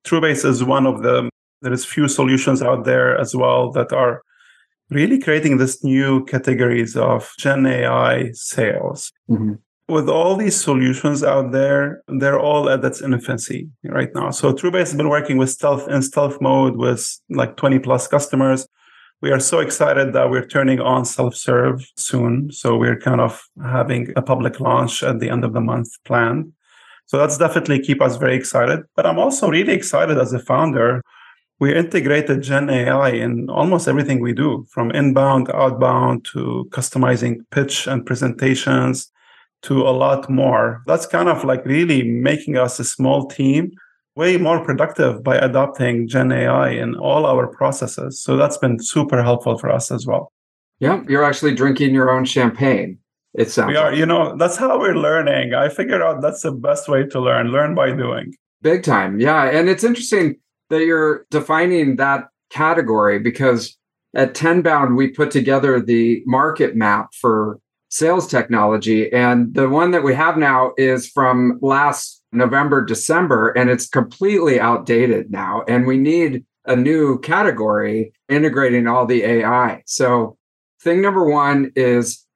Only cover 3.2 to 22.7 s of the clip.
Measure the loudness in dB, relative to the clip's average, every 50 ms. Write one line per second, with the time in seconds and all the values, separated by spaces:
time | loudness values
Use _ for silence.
3.2 | -2 -2 -2 0 0 2 2 2 0 0 -2 -2 -2 -2 0 0 0 0 -2 -4
4.2 | _ _ _ _ _ _ _ _ _ _ _ _ _ -4 -2 0 2 2 2 0
5.2 | 2 2 0 2 2 2 2 2 2 0 -2 -2 -2 0 2 2 2 2 0 0
6.2 | 0 -2 -4 -4 -2 0 0 2 2 0 0 0 -2 -2 -2 -2 0 0 0 -2
7.2 | -4 -8 -10 -4 -2 0 0 2 2 0 0 0 -2 0 0 2 2 2 0 0
8.2 | -2 -6 -8 -12 -12 -8 -4 -2 -2 0 -2 -2 -4 -6 -8 -10 -14 -16 -18 _
9.2 | _ -2 -2 -2 -2 -4 -6 -8 _ _ _ _ _ -2 -2 0 0 0 0 0
10.2 | 2 0 0 0 0 -2 -2 -2 -2 0 0 0 0 0 -2 -2 -2 -2 -2 0
11.2 | 0 0 0 0 0 -2 0 0 0 2 0 0 -2 -2 -6 -10 _ -8 -4 -2
12.2 | 0 0 0 0 0 0 0 0 0 0 0 0 -2 -4 -4 -4 -4 -2 -2 -2
13.2 | -2 -6 -6 -6 -6 -8 -10 -10 -12 -14 -18 _ -12 -6 -4 -4 -4 -4 -6 -6
14.2 | -6 -6 -4 -2 0 0 0 0 -2 -2 0 0 -2 -2 -2 -2 0 0 0 0
15.2 | 0 0 0 0 0 0 -2 -2 0 0 0 0 -2 -2 -2 -2 -2 -2 0 0
16.2 | 0 0 -2 -2 0 2 2 4 2 2 0 0 0 -2 -2 -2 -4 -10 -12 -12
17.2 | _ -8 -4 -4 -4 -4 -4 -2 0 2 2 2 2 0 0 0 0 0 -2 -2
18.2 | 0 0 0 0 2 2 0 0 -4 -10 _ _ _ _ _ _ _ _ _ _
19.2 | -2 0 0 0 2 2 0 0 0 0 -2 0 2 2 2 2 0 0 0 0
20.2 | 2 2 0 -2 -2 -2 0 0 2 2 2 0 0 0 0 0 0 -2 -2 -2
21.2 | -2 -2 -4 -4 -2 0 2 2 2 0 -2 -4 -8 -12 _ -10 -6 -4 -2 0
22.2 | 0 0 0 -2 -4 -6 -6 -4 -2 0